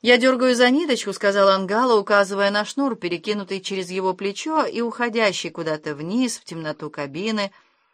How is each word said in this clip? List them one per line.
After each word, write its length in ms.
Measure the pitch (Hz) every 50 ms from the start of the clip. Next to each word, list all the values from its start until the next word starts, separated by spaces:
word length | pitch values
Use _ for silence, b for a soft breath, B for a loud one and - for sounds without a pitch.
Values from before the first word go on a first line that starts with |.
«Я 160 | - 220 247 247
дёргаю 380 | 240 262 262 247 247 254 247
за 140 | 233 247 247
ниточку», 420 | 254 294 349 302 254 226 - 202
сказал 380 | 190 - - 202 196 202 196 196
Ангало, 500 | 190 190 190 180 202 220 254 254 233 214
указывая 520 | 202 - 214 202 202 190 202 196 202 202
на 140 | 202 208 214
шнур, 300 | 208 - - 277 269 233
перекинутый 680 | 214 - 175 175 170 165 214 208 208 196 185 196 196
через 280 | 185 - 202 190 185 170
его 240 | 180 190 190 185 185
плечо 500 | 185 202 196 196 - - 311 311 311 269
и 180 | 190 - 220
уходящий 680 | 233 233 220 - 240 240 214 233 226 208 180 - - 170
куда-то 460 | 156 - 170 160 156 151 151 156 151
вниз, 420 | 139 151 165 196 240 262 240 - -
в 60 | _
темноту 480 | - 170 165 160 151 151 151 160 151
кабины. 600 | 147 - 147 143 139 160 190 220 220 214 202 196 b b b b b b b b